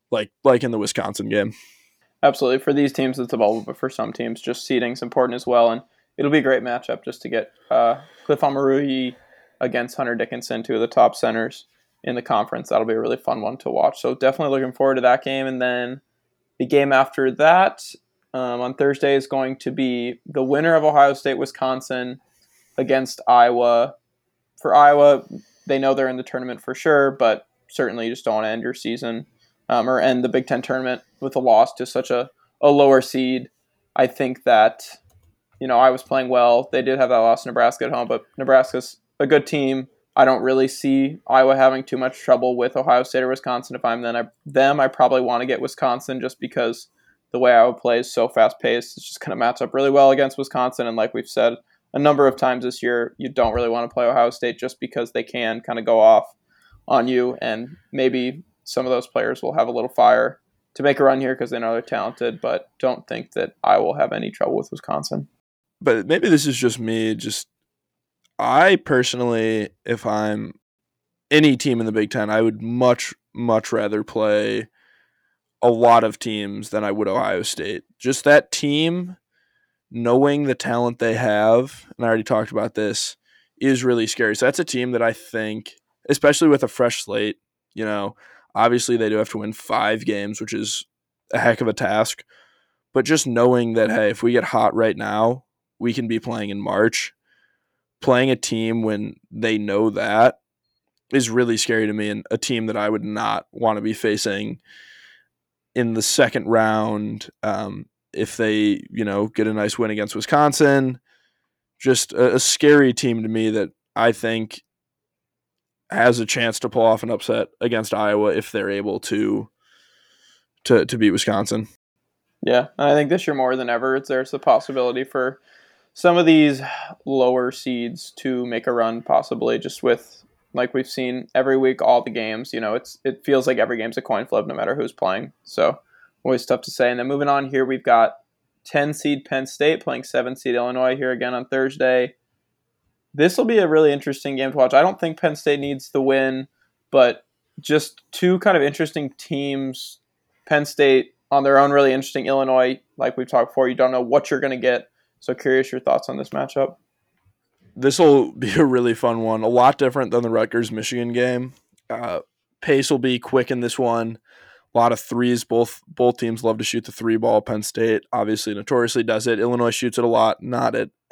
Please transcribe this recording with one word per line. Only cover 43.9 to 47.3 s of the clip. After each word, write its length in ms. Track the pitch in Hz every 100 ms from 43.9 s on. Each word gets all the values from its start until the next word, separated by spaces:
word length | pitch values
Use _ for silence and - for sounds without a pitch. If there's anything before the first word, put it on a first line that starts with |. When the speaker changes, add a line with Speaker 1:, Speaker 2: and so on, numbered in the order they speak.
| 117
Speaker 2:
then 140 | 120 117
I, 100 | 117 _ -
them, 340 | 139 139 147
I 80 | 135
probably 340 | - 127 131
wanna 240 | 123 120 127
get 160 | 120
Wisconsin 600 | 131 - 131 123 - 131
just 180 | 123 -
because 500 | 120 135 117 113 - _ _ _ _